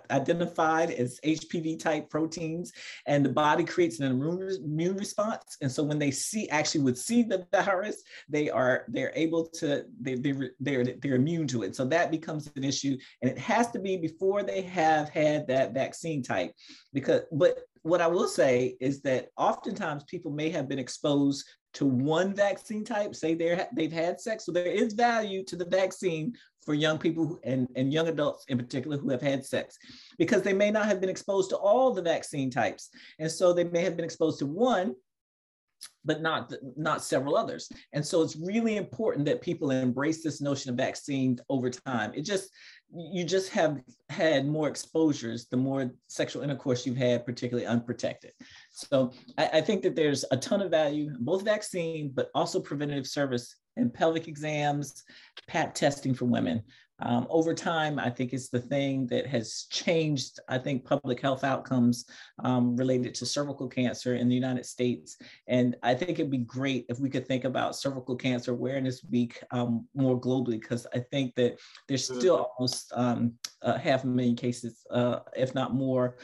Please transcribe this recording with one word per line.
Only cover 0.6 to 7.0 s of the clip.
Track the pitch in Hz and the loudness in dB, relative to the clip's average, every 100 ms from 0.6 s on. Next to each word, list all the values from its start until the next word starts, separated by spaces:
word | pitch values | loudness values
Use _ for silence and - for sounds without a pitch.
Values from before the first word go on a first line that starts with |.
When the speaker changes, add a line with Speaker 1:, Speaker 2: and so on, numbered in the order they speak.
| 160 160 165 | 2 2 2
Speaker 1:
as | 123 123 - | 0 -2 -2
H | 151 160 - | -2 -2 -2
P | 175 | -4
V | 160 160 | -4 -2
type | 165 151 - | -2 -2 -2
proteins, | 156 160 175 160 165 202 - - - - | -2 -2 -4 -6 -6 -8 -12 -16 -8 0
and | 143 139 | 4 4
the | |
body | 147 151 160 | 4 4 4
creates | 165 - 170 - | 2 2 2 2
an | 135 | 0
immune, | 127 151 180 190 190 | 0 0 -2 -4 -6
immune | 151 156 175 196 | -4 -2 0 -2
response. | 214 - 214 - - - | -4 -2 -2 -4 -10 -6
And | 135 | -4
so | 127 | 0
when | 147 151 | 0 0
they | 143 | 0
see, | 131 - 214 - | -2 -4 -4 -2
actually | 151 147 160 | 0 0 2
would | 131 | 2
see | 123 | 0